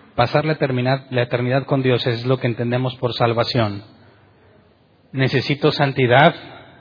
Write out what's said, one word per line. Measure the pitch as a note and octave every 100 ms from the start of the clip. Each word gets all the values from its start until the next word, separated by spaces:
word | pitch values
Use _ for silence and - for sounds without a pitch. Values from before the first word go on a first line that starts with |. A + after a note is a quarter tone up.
| -
pasar | - A#2+ D3+ D#3
la |
etermina-, | D#3 C#3+ B2+ B2+ C3+ -
la | B2
eternidad | A#2+ B2 B2 C3+ C3
con | C#3+
Dios | B2+ A#2+ B2+
es | A2+
lo | B2 C3
que | B2+
entendemos | A2+ A#2+ B2 B2+ B2
por | B2
salvación. | - A#2 A#2 A2+ B2 G#2+ G2+ - - - _ _ _ _ _ _ _ _ _ _
¿Necesito | C3 C3 C3+ A2 C#3+ D3+
santidad | - C#3+ C3+ B2 B2 D#3+ - - - - -